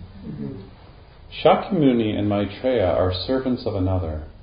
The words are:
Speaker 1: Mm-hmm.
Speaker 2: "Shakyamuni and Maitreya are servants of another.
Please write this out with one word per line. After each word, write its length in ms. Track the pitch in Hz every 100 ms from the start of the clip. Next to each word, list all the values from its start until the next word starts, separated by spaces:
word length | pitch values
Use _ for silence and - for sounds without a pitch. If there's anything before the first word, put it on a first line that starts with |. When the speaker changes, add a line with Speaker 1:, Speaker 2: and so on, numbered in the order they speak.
| - - 110
Speaker 1:
Mm-hmm. 360 | 73 139 - - - - - - - - -
Speaker 2:
"Shakyamuni 720 | 156 202 - 190 139 120 107 101
and 100 | 104
Maitreya 580 | 101 101 - 131 123 90
are 260 | 65 92
servants 520 | 92 - 131 131 120
of 120 | 110 101
another. 480 | 92 92 82 76 - -